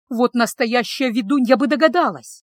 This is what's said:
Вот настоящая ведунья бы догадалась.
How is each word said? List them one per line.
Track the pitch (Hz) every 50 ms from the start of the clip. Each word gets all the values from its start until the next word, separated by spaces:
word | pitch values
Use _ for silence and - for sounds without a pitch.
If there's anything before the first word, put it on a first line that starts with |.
| _ _
Вот | 262 226 247 233 -
настоящая | 240 233 202 - - 247 226 233 247 226 - - - 269 254
ведунья | 214 247 226 196 285 285 254 214 254
бы | 214 277 247
догадалась. | 302 - 320 320 339 359 330 247 180 - - - - - _